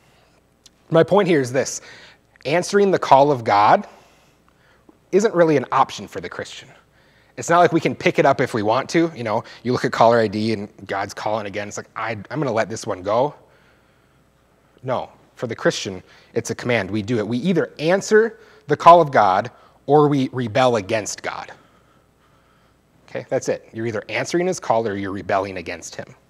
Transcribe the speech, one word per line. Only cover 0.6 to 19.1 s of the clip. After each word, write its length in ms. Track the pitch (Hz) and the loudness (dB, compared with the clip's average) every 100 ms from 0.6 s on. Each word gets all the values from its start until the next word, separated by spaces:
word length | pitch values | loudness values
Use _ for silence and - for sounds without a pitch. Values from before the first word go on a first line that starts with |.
| _ _ _ | _ _ _
My 140 | 165 | 2
point 240 | 165 190 180 | 4 4 4
here 120 | 160 | 2
is 120 | 123 | 0
this. 300 | 131 110 - - - - _ _ _ - | -2 -4 -8 -16 -20 -20 _ _ _ -4
Answering 460 | 165 175 202 196 | -2 0 2 4
the 80 | 170 | 2
call 320 | - 135 143 | 4 6 6
of 120 | 131 | 2
God 440 | 113 101 107 190 - - _ _ _ _ _ _ _ _ _ _ _ | 2 4 6 4 0 -18 _ _ _ _ _ _ _ _ _ _ _
isn't 220 | 185 214 170 | 0 2 4
really 220 | 165 147 | 4 4
an 80 | 123 | 0
option 360 | 139 135 - 98 | 0 0 -2 -14
for 140 | 98 | -12
the 80 | 87 | -12
Christian. 400 | - 95 - - - _ _ _ _ _ - | -12 -12 -16 -20 -20 _ _ _ _ _ -12
It's 120 | 123 | 2
not 100 | 170 | 4
like 120 | 175 | 4
we 80 | 165 | 4
can 160 | 151 123 | -2 -2
pick 240 | 180 165 | 0 2
it 60 | 147 | 2
up 160 | 135 | 2
if 120 | 127 | -2
we 100 | 120 | -2
want 260 | 104 123 - | -2 -2 0
to. 220 | 170 165 151 | -2 -2 -4
You 80 | |
know, 200 | 113 110 - - | -6 -4 -6 -10
you 80 | 117 | -6
look 140 | 123 135 | -4 -4
at 60 | |
caller 280 | - 117 120 | 4 4 4
I 80 | 110 | 2
D 240 | 107 110 | -2 -4
and 160 | 107 101 - 98 | -4 -8 -16 -10
God's 260 | 98 101 | -8 -8
calling 320 | - 107 110 101 | -8 -6 -6 -6
again. 220 | 98 101 | -8 -10
It's 100 | 101 | -12
like, 120 | 110 - | -14 -10
I, 160 | 110 | -8
I'm 280 | 110 95 127 | -10 -8 -6
gonna 120 | 139 | -2
let 180 | 113 101 | -2 -2
this 180 | 110 113 | -6 -8
one 140 | 92 | -8
go. 320 | 92 113 139 - _ _ _ _ _ _ _ _ _ _ _ _ _ _ | -2 0 -2 -4 _ _ _ _ _ _ _ _ _ _ _ _ _ _
No, 260 | 127 113 78 - _ - | -6 -6 -6 -16 _ -12
for 120 | 120 | -10
the 80 | 113 | -2
Christian, 480 | 170 - 107 92 - - _ | -2 -2 -6 -10 -16 -20 _
it's 160 | - - | -8 -8
a 60 | 113 | -8
command. 360 | 123 117 92 | -2 -2 -2
We 100 | 107 | -6
do 160 | 101 123 | -4 -4
it. 100 | 104 | -4
We 100 | 123 | -4
either 320 | 170 170 120 - | -2 0 -2 -4
answer 600 | 156 190 - 214 226 - - _ - | 0 0 2 2 2 -2 -20 _ -4
the 100 | 147 | 4
call 240 | 165 175 | 8 8
of 100 | 156 | 6